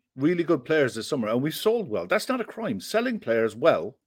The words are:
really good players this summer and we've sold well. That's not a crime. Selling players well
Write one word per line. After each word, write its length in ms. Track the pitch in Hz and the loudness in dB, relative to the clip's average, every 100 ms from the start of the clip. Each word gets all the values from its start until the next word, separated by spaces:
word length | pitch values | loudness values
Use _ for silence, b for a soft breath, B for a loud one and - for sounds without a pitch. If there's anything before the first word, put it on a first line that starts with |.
| _ - | _ -2
really 280 | 143 175 | 0 2
good 200 | 160 160 | 2 0
players 300 | 120 156 135 | 2 2 2
this 140 | 110 107 | 0 -4
summer 200 | 143 107 | -2 0
and 140 | 120 | 0
we've 120 | 147 | -2
sold 340 | 156 220 233 180 | -2 0 0 0
well. 160 | 104 85 | -4 0
That's 220 | 202 - | -2 0
not 120 | 254 | -4
a 40 | |
crime. 360 | 214 - 220 101 | -6 -6 -6 -6
Selling 400 | - 214 247 220 | -2 -2 0 -2
players 340 | - 113 113 | 0 2 2
well 420 | 110 156 110 87 - | 2 4 4 0 -10